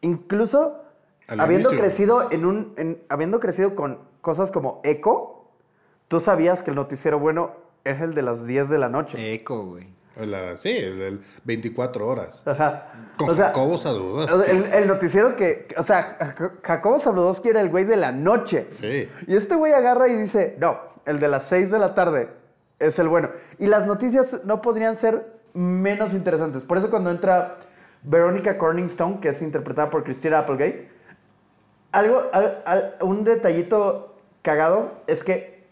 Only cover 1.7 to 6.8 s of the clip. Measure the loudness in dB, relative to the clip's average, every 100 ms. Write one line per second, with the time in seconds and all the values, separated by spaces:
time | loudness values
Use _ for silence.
1.7 | 2 0 2 2 4 2 0 0 -2 -6
2.7 | -8 -6 -6 -6 -4 -2 -2 -2 0 -2
3.7 | 0 -6 -8 -16 _ -4 -2 0 -2 -4
4.7 | -4 -2 0 2 0 -2 -16 _ _ _
5.7 | _ _ _ _ -2 2 2 4 2 -2
6.7 | -6